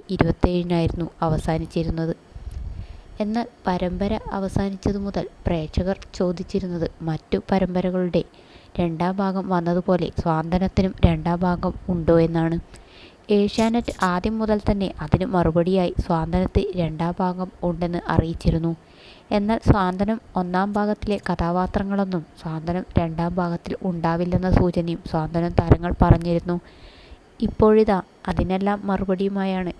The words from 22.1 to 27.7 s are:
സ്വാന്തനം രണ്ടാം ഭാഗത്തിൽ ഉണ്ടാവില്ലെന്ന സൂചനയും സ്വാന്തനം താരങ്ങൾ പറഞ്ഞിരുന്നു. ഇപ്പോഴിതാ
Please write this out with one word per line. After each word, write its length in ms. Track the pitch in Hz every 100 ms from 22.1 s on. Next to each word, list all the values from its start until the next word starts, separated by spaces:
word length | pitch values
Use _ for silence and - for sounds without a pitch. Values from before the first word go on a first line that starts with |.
| 180 156 -
സ്വാന്തനം 460 | 165 160 160 180 190 -
രണ്ടാം 360 | 165 160 170 180
ഭാഗത്തിൽ 380 | 175 170 - -
ഉണ്ടാവില്ലെന്ന 680 | 190 170 165 170 175 180 185
സൂചനയും 500 | 180 180 175 170 170 -
സ്വാന്തനം 440 | 165 156 165 170
താരങ്ങൾ 400 | - 170 175 175 -
പറഞ്ഞിരുന്നു. 580 | 175 170 170 170 180 175 - - - - - - - -
ഇപ്പോഴിതാ 580 | 214 - 214